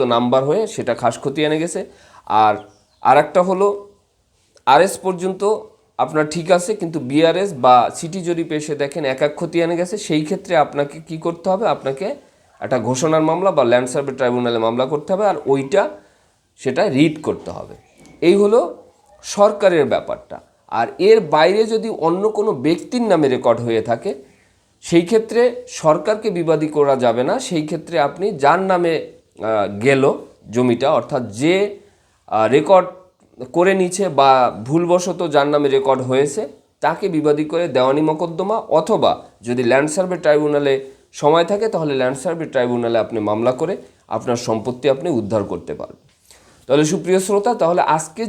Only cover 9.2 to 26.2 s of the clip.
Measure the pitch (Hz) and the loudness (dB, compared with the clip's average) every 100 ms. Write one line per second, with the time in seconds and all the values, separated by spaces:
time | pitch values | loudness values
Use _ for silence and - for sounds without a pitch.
9.2 | 147 - 165 170 165 170 180 208 - 156 | -2 -2 -4 -2 0 -2 -4 -6 -2 -2
10.2 | 151 190 - 165 139 143 143 160 156 160 | -2 -6 0 2 2 -2 -6 -8 -14 -8
11.2 | 170 170 190 190 208 165 - 135 202 285 | -6 -4 -2 0 0 -2 -4 -6 -6 -8
12.2 | _ _ _ - 110 123 110 127 160 160 | _ _ _ -12 -4 -2 -2 -2 0 2
13.2 | 156 175 196 156 120 123 127 151 139 127 | 2 0 0 2 4 2 2 -4 -4 -2
14.2 | 123 123 123 117 113 117 135 147 170 190 | -2 0 0 0 0 0 -2 -4 -4 0
15.2 | 208 151 131 139 135 196 302 - _ _ | 0 0 0 0 0 0 0 -4 _ _
16.2 | _ _ _ _ 131 127 202 131 160 156 | _ _ _ _ -4 -2 0 2 2 0
17.2 | 113 87 - - - - _ _ - - | -6 -6 -8 -14 -16 -20 _ _ -20 -2
18.2 | 165 202 208 233 339 - - _ _ _ | 2 4 4 2 0 -8 -20 _ _ _
19.2 | - - 214 208 196 165 123 92 - - | -8 2 2 4 2 2 2 0 -4 -10
20.2 | - - - _ - 113 117 - 190 220 | -12 -20 -20 _ -8 -4 -4 2 4 4
21.2 | 160 151 170 208 220 220 220 - 160 180 | 4 2 4 2 0 -2 -4 -2 -2 0
22.2 | 214 214 214 147 147 175 - 247 226 170 | 0 -2 -2 -2 0 -2 -2 -2 2 2
23.2 | 139 123 127 113 120 113 110 117 196 - | 2 2 2 0 0 -2 -2 -4 -4 -10
24.2 | - _ _ _ _ _ - 170 170 220 | -14 _ _ _ _ _ 0 0 2 0
25.2 | 220 226 240 240 - - 160 175 - 214 | 0 0 0 -2 -12 -2 0 2 0 -2